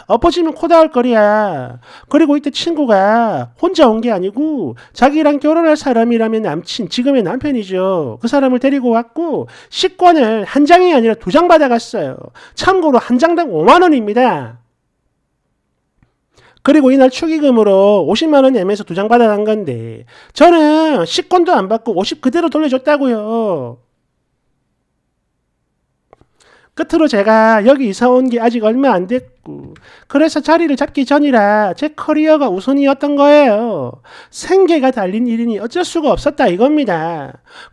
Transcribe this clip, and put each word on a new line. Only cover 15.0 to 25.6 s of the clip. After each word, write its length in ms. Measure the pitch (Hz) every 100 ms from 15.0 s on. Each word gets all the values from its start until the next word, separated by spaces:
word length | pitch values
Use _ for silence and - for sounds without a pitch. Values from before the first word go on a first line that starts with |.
| _ _ _ _ _ _ _ _ _ _ _ _ _ _ _ _
그리고 280 | 269 302 254
이날 180 | 269 262
축의금으로 920 | - 330 320 285 233 202 190 202 208 147
오십만 380 | 220 320 277
원 80 | 269
내면서 320 | 240 185 208
두 100 | 208
장 140 | 175 214
받아간 360 | 240 226 208
건데, 600 | 214 214 165 117 117 113 120 - -
저는 720 | - 339 330 302 311 320 240 165
식권도 460 | - - 359 339
안 140 | 277 190
받고 280 | 226 240 180
오십 240 | 208 -
그대로 300 | 262 339 330
돌려줬다고요. 1300 | 302 302 262 294 294 269 220 214 226 214 156 120 120 _ _ _ _ _ _ _ _ _ _ _ _ _ _ _ _ _ _